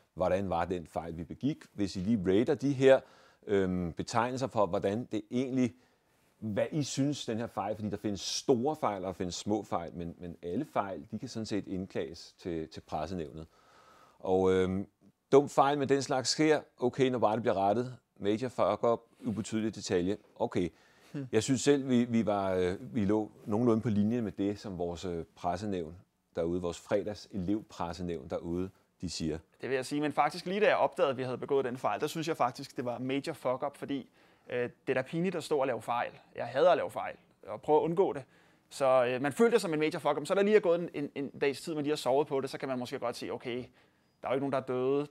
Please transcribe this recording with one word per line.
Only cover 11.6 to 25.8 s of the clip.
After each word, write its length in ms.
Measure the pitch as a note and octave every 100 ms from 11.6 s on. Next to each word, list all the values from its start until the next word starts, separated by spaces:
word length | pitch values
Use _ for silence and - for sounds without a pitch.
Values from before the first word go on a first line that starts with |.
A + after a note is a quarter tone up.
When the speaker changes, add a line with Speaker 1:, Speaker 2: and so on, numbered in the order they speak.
| -
Speaker 1:
indklages 680 | F#2 F#2+ A2+ D#2+ E2+ - -
til, 300 | F#2+ E2 D#2+
til 140 | -
pressenævnet. 680 | - D#2+ D#2+ F#2 C#2+ D2+ D#2+ _ _ _ - - - _ -
Og, 260 | F#2 F#2+
øhm, 340 | F#2+ F#2 F#2+ G2+ _ _ _ _
dum 180 | C#3 C#3+
fejl, 280 | - C#3 D3
men 120 | C3+
den 120 | C#3
slags 280 | B2+ C3 B2+
sker. 320 | - D#3 D3 - -
Okay, 300 | B2 - C3
når 100 | B2
bare 140 | G#2+
det 80 | A2+
bliver 120 | A2+ F#2+ G2
rettet. 280 | G#2+ B2 A#2+ _ -
Major 320 | G2+ G#2+ B2
fuck 340 | - F#2+ G#2
up, 160 | A#2+ A#2 - _ -
ubetydelig 500 | G2+ G#2 A2 A2 G2+
detalje. 420 | - F#2+ F2+ G#2 _ -
Okay. 340 | A#2 G#2+ F2 - _ _ -
Speaker 2:
Hmm. 160 | D3 C3
Speaker 1:
Jeg 120 | A2
synes 180 | G#2+ C3
selv, 280 | C#3+ C#3+ C3+
vi, 140 | B2
vi 220 | A#2+ A2+ G#2
var, 280 | G2+ G2
øh, 420 | F#2 F2+ G2 B2+ B2
vi 100 | G2
lå 260 | A2 G#2+ - -
nogenlunde 360 | G#2+ B2 A2
på 80 | A#2
linje 320 | G#2 G#2 B2
med 100 | G#2
det, 280 | - G2 G2+
som 180 | A2 F2
vores, 280 | F2 E2+ F#2
øh, 180 | E2+ D#2+ -
pressenævn 600 | F2+ F2+ G#2 F#2